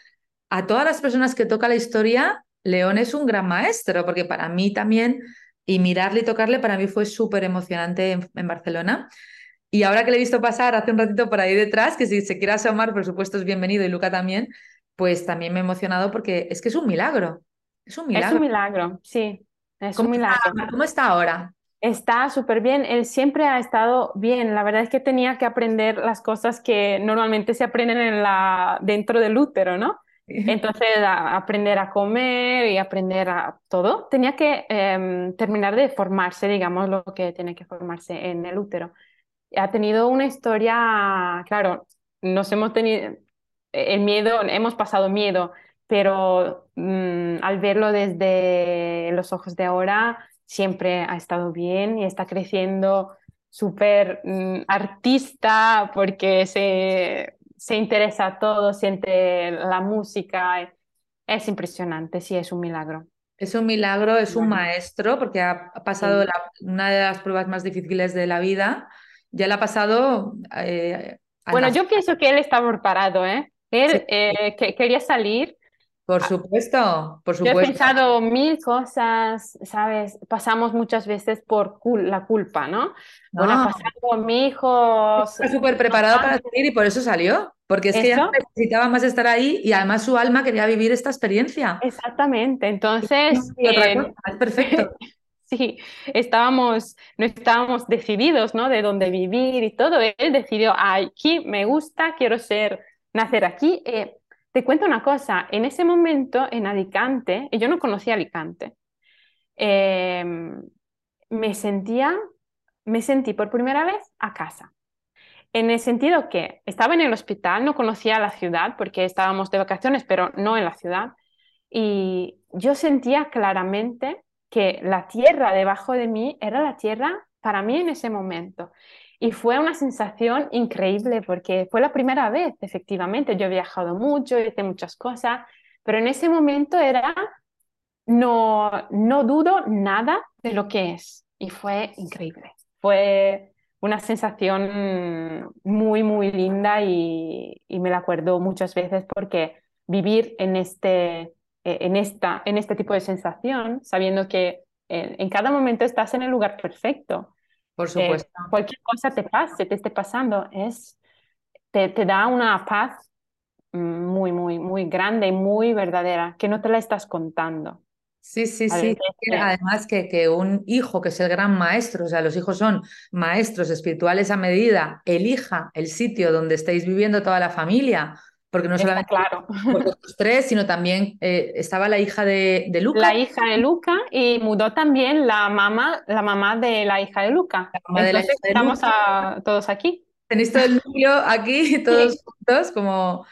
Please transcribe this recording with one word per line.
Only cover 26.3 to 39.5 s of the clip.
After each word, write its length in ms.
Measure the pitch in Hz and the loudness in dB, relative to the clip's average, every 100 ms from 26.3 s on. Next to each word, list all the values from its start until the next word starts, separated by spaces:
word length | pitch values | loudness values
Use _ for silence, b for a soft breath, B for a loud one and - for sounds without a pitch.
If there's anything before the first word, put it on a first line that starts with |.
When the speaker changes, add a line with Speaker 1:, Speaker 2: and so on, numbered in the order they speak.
| 214 233 233 | -2 -2 -2
Speaker 2:
que 400 | - 208 202 196 | 0 2 2 0
normalmente 540 | 208 220 220 214 208 | 0 0 2 0 -2
se 100 | 226 | -2
aprenden 340 | 240 240 240 233 | 0 0 0 0
en 240 | 233 208 | 0 2
la, 560 | 202 190 190 185 180 180 | 2 2 2 2 0 0
dentro 360 | 190 208 208 226 | 0 0 2 2
del 180 | 214 220 | 4 2
útero, 420 | 294 - 185 180 | 2 2 0 0
¿no? 200 | 262 - _ _ _ | -2 -4 _ _ _
Speaker 1:
Sí. 160 | - 208 | -4 -2
Speaker 2:
Entonces, 400 | 220 220 214 226 214 | 0 -2 0 2 2
a-, 380 | 202 180 160 185 | 2 2 0 -2
aprender 420 | 190 208 202 196 | -2 -2 2 2
a 100 | 190 | 0
comer 760 | 202 202 233 254 247 247 247 233 | -2 0 0 0 0 0 0 2
y 80 | 190 | 0
aprender 500 | 190 190 185 185 180 | -2 -4 -2 -2 0
a 280 | 175 - - _ | -2 -4 -10 _
todo. 380 | 185 190 440 - | 0 2 0 0
Tenía 260 | 269 254 269 | 0 2 2
que, 280 | 302 277 - | 0 0 -2
em, 640 | 214 196 190 185 180 180 185 | 0 0 0 -2 -4 -6 -4
terminar 380 | 214 208 202 | -2 0 0
de 140 | 220 269 | 2 2
formarse, 580 | 269 185 196 180 - 202 | 0 -2 0 -2 -2 -2
digamos, 420 | 202 180 180 196 | 0 0 -2 -2
lo 140 | 190 | -2
que 280 | 185 190 180 | -6 -6 -6
tiene 220 | 175 175 170 | -6 -10 -10
que 80 | |
formarse 640 | 180 175 175 170 - 175 180 | -16 -12 -10 -12 -12 -10 -6
en 180 | 170 175 | -6 -6
el 120 | 190 | -8
útero. 340 | 202 175 170 b b b b _ _ | -6 -8 -10 b b b b _ _